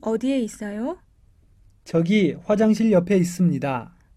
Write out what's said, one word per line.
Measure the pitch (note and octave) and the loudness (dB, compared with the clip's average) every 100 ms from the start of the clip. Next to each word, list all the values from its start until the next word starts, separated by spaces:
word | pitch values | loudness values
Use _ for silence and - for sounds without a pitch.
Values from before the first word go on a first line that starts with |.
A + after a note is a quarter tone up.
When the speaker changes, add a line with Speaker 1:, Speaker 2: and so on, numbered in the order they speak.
Speaker 1:
어디에 | A3 A3+ B3+ C4+ | -4 -4 -2 -2
있어요? | A3 - G#3 G#3 C4 F#4 _ _ _ _ _ _ _ _ | -4 -8 -10 -8 -8 -10 _ _ _ _ _ _ _ _
Speaker 2:
저기 | - E3 E3 G#3+ E3 | -4 -2 2 2 2
화장실 | - - G#3+ A3 G#3+ A3+ | -2 -2 2 2 2 2
옆에 | F#3 F3 G3 | 2 2 2
있습니다. | F3 - E3+ C3+ C#3 B2+ A2 - _ | 0 0 0 0 -2 -6 -8 -18 _